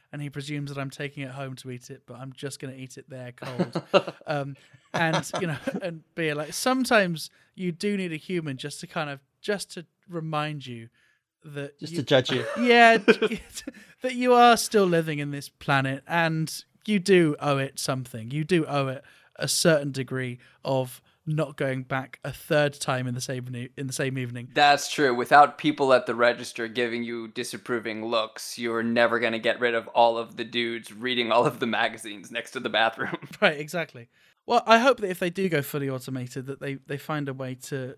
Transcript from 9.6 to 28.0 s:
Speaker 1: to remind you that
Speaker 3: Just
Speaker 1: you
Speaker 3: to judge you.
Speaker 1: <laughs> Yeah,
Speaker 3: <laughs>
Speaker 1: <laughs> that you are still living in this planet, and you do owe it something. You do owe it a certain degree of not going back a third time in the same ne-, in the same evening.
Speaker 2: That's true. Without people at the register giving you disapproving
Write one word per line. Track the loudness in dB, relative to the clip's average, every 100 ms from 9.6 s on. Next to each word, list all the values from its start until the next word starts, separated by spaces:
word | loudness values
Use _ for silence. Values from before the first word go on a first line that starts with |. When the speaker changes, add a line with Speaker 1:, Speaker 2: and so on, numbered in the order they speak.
| -6
Speaker 1:
to | -14 -18 _ _
remind | -10 -4 -4 -4 -8 -12
you | -14 -16 _ _ _ _ _
that | -14 -12 -12 -12
Speaker 3:
Just | -8
Speaker 1:
you | -6
Speaker 3:
to |
judge | 4 4 4
you. | -2 -2
Speaker 1:
<laughs> | -2
Yeah, | 6 8 10 8
Speaker 3:
<laughs> | 6 4 4 -4 -10 -16 -16
Speaker 1:
<laughs> | -18 -20 _
that | -8
you | -2 4
are | 8 8 6
still | 4 2 4
living | 2 0 -4
in | -4
this | -8 -10
planet, | _ 0 0 0 -4 -4
and | 0 0 0 -4 -6 -16 _ -2
you | 0
do | 6 6 6 2
owe | 0 0
it | -2 -6
something. | -4 -4 -6 -12 -8
You | -6
do | 0 0 2
owe | -2 -2
it | -6 -14 _ _ -8
a | -4
certain | 2 4 4 2
degree | -6 -6 -6 -6 -10 _ _
of | -2 -2 -2 -8 _ _ -6
not | -2 -4 -4
going | -4 -4
back | -4 -6 -6 -10
a | -12
third | -12 0 2 2 -2
time | -4 -2 -2
in |
the | -6
same | -6 -8 -8
ne-, | -10 -10 -8
in | -8
the |
same | -4 -4 -2
evening. | -6 -8 -4
Speaker 2:
That's | 4 6 6 2
true. | 2 2
Without | 4 6 8 8 6
people | -2 2 6
at | 6 4
the |
register | 2 2 2 -6 -8 -6
giving | -2 -2 -2
you | -6 -8 -8
disapproving | -8 -8 -10 -6 -4 -4 -6